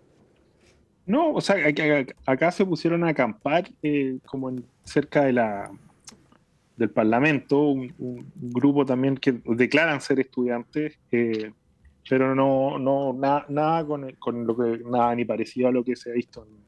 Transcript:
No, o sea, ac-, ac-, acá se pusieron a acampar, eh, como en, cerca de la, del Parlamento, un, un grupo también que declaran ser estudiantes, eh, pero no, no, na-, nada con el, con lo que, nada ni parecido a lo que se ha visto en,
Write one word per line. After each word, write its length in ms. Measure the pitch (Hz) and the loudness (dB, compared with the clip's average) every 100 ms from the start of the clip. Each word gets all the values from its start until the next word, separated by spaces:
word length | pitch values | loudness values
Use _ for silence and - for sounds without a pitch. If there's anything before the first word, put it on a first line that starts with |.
| _ _ _ _ _ _ _ _ _ _ | _ _ _ _ _ _ _ _ _ _
No, 280 | - 247 330 | -2 0 2
o 80 | - | 0
sea, 160 | - 196 | 0 2
ac-, 180 | 151 | 2
ac-, 400 | 151 156 147 131 - | 2 2 2 0 -6
acá 280 | - 131 165 | -2 2 2
se 120 | 175 | 2
pusieron 380 | 196 160 170 170 | 0 0 0 0
a 60 | 170 | 0
acampar, 600 | 151 123 - 139 160 180 - | 2 0 -2 -2 0 -2 -6
eh, 360 | 151 147 135 131 | -2 0 -2 -4
como 240 | - 139 131 | -8 -8 -6
en, 140 | 127 120 _ | -8 -12 _
cerca 400 | - - 143 151 | -4 -2 0 2
de 80 | 139 | 2
la, 400 | 123 110 101 101 101 - _ - - _ _ _ _ _ - | 2 0 -4 -10 -16 -20 _ -20 -20 _ _ _ _ _ -4
del 140 | 113 | -2
Parlamento, 680 | - 107 117 151 143 - 139 | 2 2 4 4 2 0 2
un, 300 | 147 135 123 - | 2 0 -6 -10
un 340 | 127 123 127 - | -12 -12 -16 -12
grupo 500 | 123 123 139 139 135 | -6 2 4 4 2
también 300 | 127 135 135 | 2 0 0
que 240 | - 120 | 0 -2
declaran 560 | - 117 123 143 165 143 | -2 0 2 4 2 0
ser 200 | - 135 | 0 -2
estudiantes, 760 | 131 - 123 120 117 151 151 - _ | 0 -2 -2 -4 -6 -6 -6 -8 _
eh, 400 | 120 117 110 107 107 _ _ - _ - | 0 0 -2 -6 -14 _ _ -20 _ -2
pero 280 | 131 131 135 | 0 2 2
no, 420 | 135 135 135 143 | 2 2 0 -2
no, 340 | 131 139 139 | 0 0 -2
na-, 320 | 127 139 143 147 | -2 0 0 -2
nada 360 | 143 151 165 | -2 0 0
con 200 | 151 147 | -2 -6
el, 120 | 135 - | -8 -8
con 280 | - 117 113 | -6 -4 -2
lo 100 | 113 | 0
que, 280 | 120 117 | -2 -2
nada 280 | 120 123 120 120 | -4 0 2 0
ni 80 | |
parecido 420 | 113 110 110 127 123 | -2 -4 -4 -2 0
a 60 | |
lo 100 | 127 | 0
que 140 | 120 120 | -2 -6
se 160 | 123 | -6
ha 20 | |
visto 320 | 120 117 - 110 | -6 -6 -12 -20
en, 80 | 107 | -20